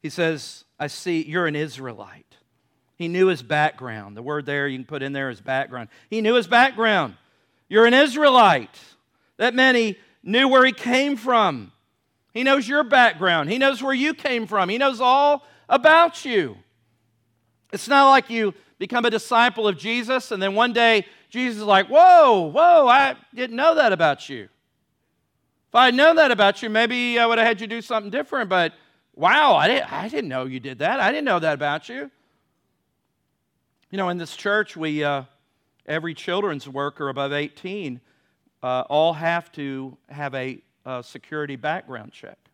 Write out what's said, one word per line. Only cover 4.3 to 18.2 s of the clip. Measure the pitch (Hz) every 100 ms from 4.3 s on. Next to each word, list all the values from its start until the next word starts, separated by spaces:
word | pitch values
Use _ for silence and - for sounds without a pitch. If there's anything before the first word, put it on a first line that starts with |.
| 147 143
there | 143 143
you | 131
can | 123
put | 151
in | 135
there | 139 135
is | 113
background. | 117 131 139 123 113 _ _
He | 220
knew | 214
his | 240 180
background. | 233 269 208 226 196 131 90 _ _ _ _ _
You're | 208 233
an |
Israelite. | 254 294 247 294 254 208 147 110 - - _ _ _ _ -
That | 240
meant | 247 262 247
he | 226 190 _ _
knew | - 226 269
where | 262
he | 262
came | 220 240 254 285 262
from. | 240 240 196 131 92 _ _ _ _ _ _
He | 220
knows | 262 277 220
your | 285
background. | 254 269 233 165 185 170 147
He | 233
knows | 269 247
where | 262
you | 262 294
came | 294 285 247 208
from. | 202 180
He | 226
knows | 277 233
all | 254 269 285 285 _ _ -
about | 262 311 320 339 -
you. | 269 220 139 98 _ _ _ _ _ _ _ _ _ _ _
It's | - -
not | 277 277
like | 269